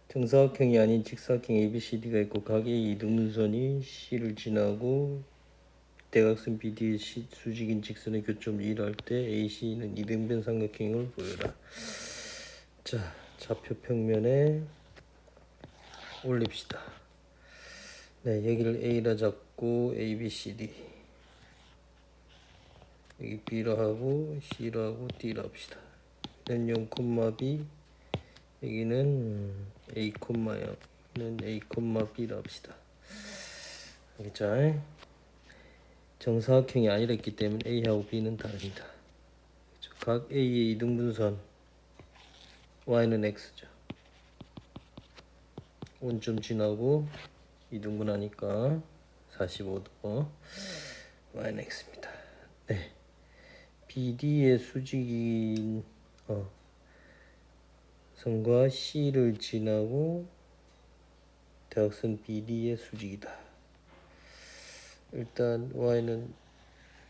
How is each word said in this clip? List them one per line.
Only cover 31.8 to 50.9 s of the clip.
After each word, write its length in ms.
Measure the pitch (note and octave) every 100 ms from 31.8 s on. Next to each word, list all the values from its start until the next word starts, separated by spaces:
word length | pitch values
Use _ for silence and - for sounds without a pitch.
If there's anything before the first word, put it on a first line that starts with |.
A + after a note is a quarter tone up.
| A#2 A2 G#2+
B라 240 | - A2+ G2+
합시다. 380 | G#2 - - - - - - G#3+ G#3 G3+ - - - - - - - -
알겠죠? 680 | G#2 - G#2 A#2+ D3+ D3+ D3 - - - - - - - - - - - - -
정사각형이 720 | A#2+ A2+ A2 C3 C3 B2+ A2
아니라 240 | G2+ A#2
했기 200 | A2 G#2+
때문에 280 | G2+ G#2 A2 A#2
A하고 400 | A#2+ A2+ G#2+ G2+
B는 280 | A2+ A2 A2
다릅니다. 500 | A2 G2+ G2 - - - - - - - _ - -
그렇죠? 240 | - - -
각 280 | - A#2+ -
A의 380 | C#3 B2+ A#2+ A2+
이등분선 680 | A2 A#2+ A#2+ A#2+ G#2+ G#2 G2+ - - - - - - - - - - - - - - -
Y는 360 | A#2 A2+ A2
X죠. 420 | G#2 G#2 - - - - - - - - - - - - - - - - - - - - - - - - - -
원점 400 | B2+ A2+ A#2 A2
지나고 680 | - A2 G#2+ G#2+ B2+ D3+ D3 - - - - - -
이등분하니까 1120 | G#2+ G#2 G#2+ G#2+ G2+ G#2 - G#2 G#2 C3 D#3+ - - - - -
사십오 520 | - F#2 - G2 F#2+
도, 480 | F#2+ - G#2 A#2 D3+ - - F#3+ G3 D#3+ -